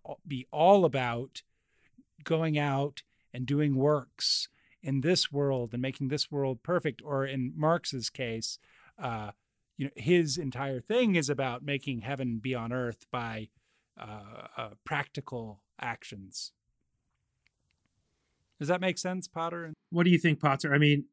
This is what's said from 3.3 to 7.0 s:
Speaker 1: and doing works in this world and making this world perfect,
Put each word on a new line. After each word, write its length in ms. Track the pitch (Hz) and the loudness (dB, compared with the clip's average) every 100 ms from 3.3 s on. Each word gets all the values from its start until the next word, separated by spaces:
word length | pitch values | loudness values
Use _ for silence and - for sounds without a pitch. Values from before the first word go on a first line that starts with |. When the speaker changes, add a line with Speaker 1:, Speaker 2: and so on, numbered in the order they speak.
Speaker 1:
and 140 | 123 127 | -8 -2
doing 280 | 143 151 | 2 2
works 760 | 131 143 147 123 - - - - _ _ _ | 4 4 2 0 -6 0 0 -2 _ _ _
in 180 | - 135 | -2 0
this 320 | 143 180 - | 2 2 2
world 380 | 143 139 131 120 | 0 0 0 -2
and 80 | 120 | -4
making 280 | 131 131 135 | -4 -4 -4
this 220 | 143 - | -2 -4
world 320 | 143 135 127 | -2 -2 -2
perfect, 380 | - 180 156 120 | -2 0 0 -6